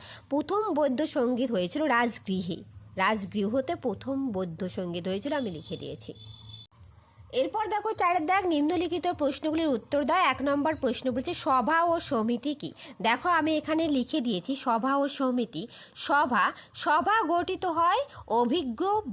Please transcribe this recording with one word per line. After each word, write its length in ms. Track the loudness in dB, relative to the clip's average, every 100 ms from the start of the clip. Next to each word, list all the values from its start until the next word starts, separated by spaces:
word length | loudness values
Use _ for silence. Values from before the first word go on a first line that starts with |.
| -8 -16 -4
প্রথম 440 | -2 0 0 0
বৌদ্ধ 320 | 2 2 2 -2
সঙ্গীত 460 | 0 0 0 0
হয়েছিল 320 | 0 -2 0
রাজগৃহে। 720 | 2 2 2 -2 -4 -4 -2 -8 -10 -20 -12 0
রাজগৃহতে 800 | 2 2 -2 -2 0 0 -2 -2
প্রথম 540 | -4 -4 -4 -4 -2
বৌদ্ধ 360 | -2 -4 -4 -6
সঙ্গীত 400 | -4 -4 -4 -2
হয়েছিল, 260 | -4 -2
আমি 180 | -2 -2
লিখে 260 | -6 -10 -10
দিয়েছি। 360 | -10 -12 -12 -16 -16 -18 -18 -20 -20 -20 -20 -20 _ -20 -6
এরপর 360 | -2 0 0 -2
দেখো, 260 | 0 -2
চারের 320 | 2 2 2 2
দাগ, 200 | 2 4
নিম্নলিখিত 600 | 2 2 0 0 -2 -2
প্রশ্নগুলির 600 | 0 0 0 -2 0 2
উত্তর 360 | 0 0 0
দাও। 140 | 2 4
এক 200 | 4 2
নম্বর 340 | 0 2 0 0
প্রশ্ন 360 | 0 0 -2
বলছে, 220 | -2 -4
সভা 500 | -4 2 2 4 4
ও 160 | 4 2
সমিতি 540 | 0 0 0 0 -2
কি? 200 | -4 -8 -12 -18 -2
দেখো, 280 | 0 2 4
আমি 280 | 4 4 2
এখানে 300 | 2 0 2
লিখে 340 | 2 0 -2
দিয়েছি 340 | 0 -2 -2 -4
সভা 400 | 0 0 2 2
ও 120 | 0
সমিতি। 600 | 0 0 0 -2 -6 -10 -14 -20 -10
সভা, 560 | 2 2 4 4 2 -2 -16
সভা 500 | -6 2 2 4 2 2
গঠিত 380 | 0 0 -2 -2
হয় 320 | 2 2 2 0 -8 -2
অভিজ্ঞ 760 | 2 2 2 0 -2 0 0 0